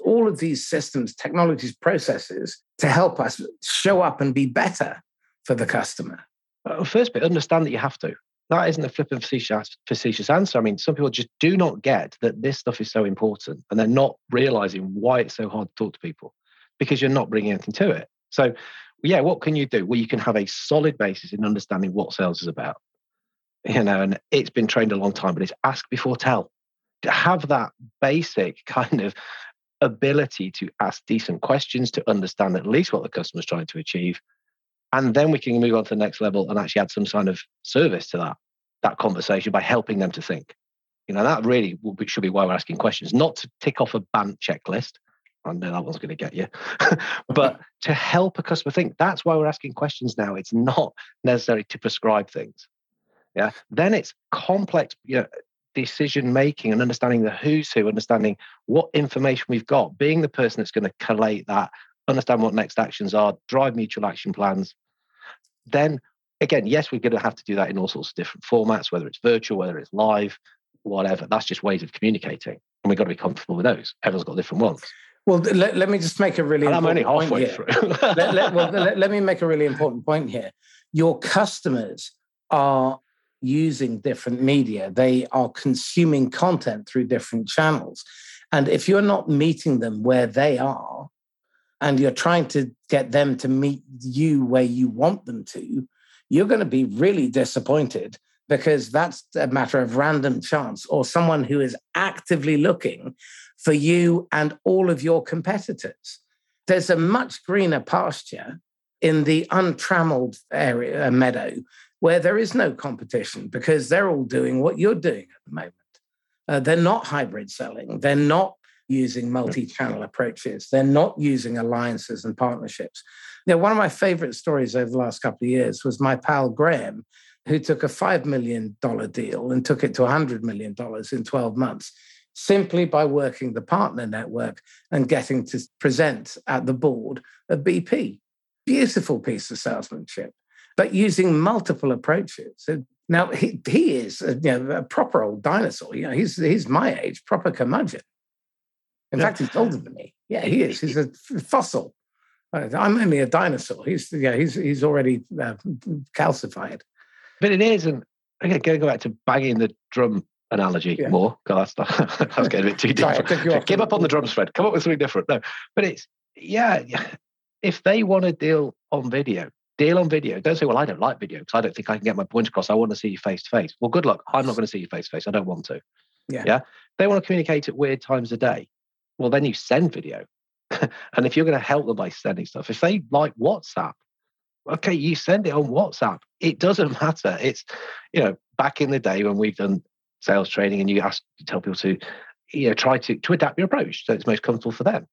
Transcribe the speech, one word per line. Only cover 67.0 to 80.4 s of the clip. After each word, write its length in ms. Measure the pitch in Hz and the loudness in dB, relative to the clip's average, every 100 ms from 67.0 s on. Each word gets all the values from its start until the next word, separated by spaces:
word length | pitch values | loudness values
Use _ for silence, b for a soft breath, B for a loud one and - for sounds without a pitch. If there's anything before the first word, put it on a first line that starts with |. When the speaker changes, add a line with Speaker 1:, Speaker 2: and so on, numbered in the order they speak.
Speaker 2:
gonna 200 | 120 110 | 0 0
have 160 | 110 - | -2 -4
to 80 | |
do 100 | - | -4
that 160 | 98 90 | -2 0
in 80 | 95 | 0
all 80 | 92 | -2
sorts 200 | - - | -6 -10
of 40 | - | -10
different 260 | 85 - | -10 -12
formats, 460 | - 117 110 107 - | 0 2 4 0 -2
whether 160 | 90 80 | -6 -6
it's 140 | - | -2
virtual, 360 | 120 117 - 101 | 2 2 0 -4
whether 200 | 90 80 | -4 -6
it's 140 | - | -6
live, 440 | 98 110 107 101 - b b _ _ | 0 2 2 0 -6 b b _ _
whatever. 440 | 107 98 95 92 - | -6 -2 0 -2 0
That's 160 | 110 - | -2 -2
just 160 | - | -4
ways 200 | 104 95 | -2 -2
of 80 | 82 | -4
communicating. 680 | - 110 107 78 76 - - _ _ | -2 0 0 -4 -10 -12 -14 _ _
And 60 | 101 | 0
we've 80 | 95 | 2
gotta 120 | 90 | 0
be 60 | - | -2
comfortable 380 | 92 - - 87 | -6 -6 -6 0
with 80 | |
those. 300 | 90 - - - | 0 0 -6 -6
Everyone's 220 | 107 92 | -4 -4
got 120 | 82 92 | -4 -6
different 260 | 90 - | -4 0
ones. 180 | 110 78 B B B B - | 0 -2 B B B B 2
Speaker 1:
Well, 140 | 175 | 2
th-, 140 | 196 | 4
let, 220 | 202 202 185 | 4 2 2
let 120 | 190 | 0
me 80 | 202 | 0
just 200 | 165 - | -2 0
make 200 | 196 165 | 0 0
a 60 | |
really 220 | 147 151 143 | 0 2 2
Speaker 2:
And 80 | |
I'm 120 | 165 165 | 2 2
only 160 | 165 | 2
Speaker 1:
important 280 | 120 147 160 | 2 2 2
point 180 | 131 123 | 0 0
Speaker 2:
halfway 180 | - - | -2 -2
Speaker 1:
here. 80 | |
Speaker 2:
through. 140 | - - | 2 2
<laughs> 140 | 175 494 175 | 2 2 4
Speaker 1:
Let, 180 | 196 | 4
let, 200 | 185 226 | 4 2
well, 160 | 175 165 | 2 2
let, 260 | 190 180 214 | 2 0 2
let 120 | 196 | 2
me 100 | 208 | 2
make 220 | 196 175 | 0 2
a 40 | 170 | 2
really 200 | 156 147 | 2 2
important 380 | 131 151 120 | 2 -2 -2
point 260 | 151 156 131 | -2 -2 -2
here. 200 | 113 | -6